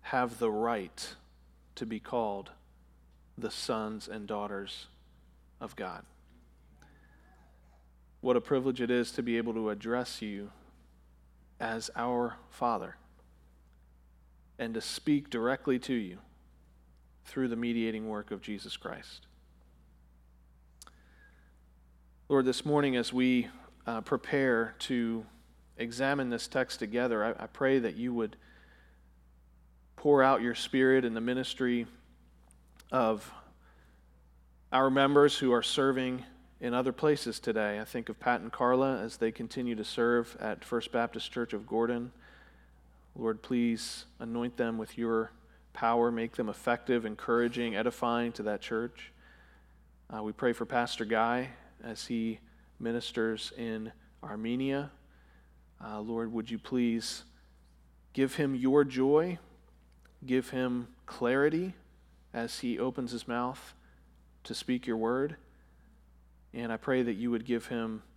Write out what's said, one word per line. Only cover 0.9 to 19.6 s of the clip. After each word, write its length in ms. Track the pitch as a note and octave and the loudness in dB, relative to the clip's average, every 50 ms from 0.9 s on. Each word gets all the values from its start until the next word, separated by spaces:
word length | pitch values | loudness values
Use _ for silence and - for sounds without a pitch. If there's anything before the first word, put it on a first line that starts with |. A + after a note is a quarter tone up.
| - - - - - - - - _ - - - - _ _ - - | -12 -12 -14 -14 -14 -18 -20 -20 _ -20 -20 -20 -20 _ _ -20 -12
to 100 | - B2 | -10 -8
be 160 | A2+ A2 G#2+ | -8 -8 -10
called 520 | - - - B2 A2+ G#2+ G2+ G2 F#2+ - - - _ _ _ - - - - - _ _ - _ _ - _ | -8 -4 -2 -2 -2 -2 -4 -6 -10 -14 -18 -20 _ _ _ -20 -20 -20 -20 -20 _ _ -20 _ _ -20 _
the 140 | - A#2+ A2 | -8 -8 -8
sons 580 | - - - - B2 A2 G#2+ G#2+ A2 G#2+ - - | -6 -8 -6 -4 -4 -4 -4 -6 -8 -10 -10 -12
and 200 | G2+ A2 G#2 G2+ | -12 -12 -8 -6
daughters 580 | A2 G#2 G#2 G#2 G#2 G2 G2 F#2+ - - - - - - - - - - - - - - - - - - | -6 -6 -4 -6 -6 -8 -10 -10 -12 -14 -16 -18 -20 -20 -20 -20 -20 -20 -20 -20 -20 -20 -20 -20 -16 -14
of 160 | C3 G#2+ - | -14 -14 -10
God. 300 | - G2+ F#2 F2+ F#2 - - - - - - - - - - - - _ - - - - - - - - - - - - - - - - - - - _ - - - _ _ _ _ - _ - _ | -10 -10 -10 -10 -12 -16 -20 -20 -20 -20 -20 -20 -20 -20 -20 -20 -20 _ -20 -20 -20 -20 -20 -20 -20 -20 -20 -20 -20 -20 -20 -20 -20 -20 -20 -20 -20 _ -20 -20 -20 _ _ _ _ -20 _ -20 _
What 160 | - C3 B2 B2 | 2 4 4 4
a 40 | |
privilege 400 | A#2+ - C#3+ C3 B2+ C3+ B2+ B2+ | 4 4 0 2 2 2 0 0
it 100 | B2 A#2 | 0 2
is 200 | B2 B2 A#2+ A#2 - | 2 2 2 0 -2
to 100 | - B2 | -4 -2
be 140 | A#2+ A#2 A#2 | 0 0 0
able 180 | A2+ A#2 A2 | 0 -2 -2
to 160 | A2+ A2 G#2+ | -2 -2 -2
address 500 | G#2 G2+ G#2 A2+ A#2 B2 B2 - - - | -4 -4 -4 -2 -2 -2 -2 -4 -8 -10
you 300 | A2 G#2 G2+ G2 G#2 G#2 - - - - - - - - - - - - - - - - _ _ - - - - | -8 -8 -8 -8 -10 -12 -16 -20 -20 -20 -20 -20 -20 -20 -20 -20 -20 -20 -20 -20 -20 -20 _ _ -20 -20 -12 -8
as 300 | A#2+ A2+ A2+ A2+ A2+ - - | -6 -6 -4 -6 -8 -8 -6
our 420 | A2+ A#2 B2 B2 A#2+ A#2+ A#2 - - - - | -4 -2 0 0 0 0 -2 -4 -10 -18 -20
Father 460 | - - - A#2+ A#2 G2 - - - - - - - - - _ - - - - - _ - - - - - _ - - _ _ _ _ _ - - - - - - - | -8 -2 0 0 0 0 -4 -8 -12 -16 -20 -20 -20 -20 -20 _ -20 -20 -20 -20 -20 _ -20 -20 -20 -20 -20 _ -20 -20 _ _ _ _ _ -20 -20 -20 -20 -20 -8 -6
and 160 | B2 A#2 A2+ | -6 -4 -4
to 40 | A2+ | -6
speak 520 | - - - - - - D3 C#3+ C#3+ - | -6 -6 -10 -4 2 2 2 2 2 -2
directly 480 | - A#2 A2+ A#2+ C3+ B2+ - D3 C3 B2 | -4 0 2 2 0 0 0 0 0 0
to 160 | B2 - C3 | 0 -2 -2
you 240 | A#2+ G#2 F2+ F2+ G2 - - - - - - - _ - - - - _ - - - _ _ - - _ | -2 -2 -4 -10 -14 -18 -20 -20 -20 -20 -20 -20 _ -20 -20 -20 -20 _ -20 -20 -20 _ _ -20 -20 _
through 240 | - - C3+ C3 B2 | -8 -2 0 0 0
the 80 | A#2 | 0
mediating 520 | A2+ A#2+ A#2+ A#2 A#2 A2+ A2+ A2 A2 A2 A2 | 0 0 0 0 0 0 0 -2 -4 -4 -4
work 220 | G#2+ G#2 G#2 - | -6 -6 -6 -6
of 140 | G#2+ G2 - | -8 -8 -6
Jesus 340 | - G#2+ G2 - F#2+ - - | -8 -8 -8 -6 -10 -12 -10
Christ. 480 | - F#2+ E2+ - - - - - - - - - _ _ - _ | -8 -8 -10 -10 -12 -18 -20 -20 -20 -20 -20 -20 _ _ -20 _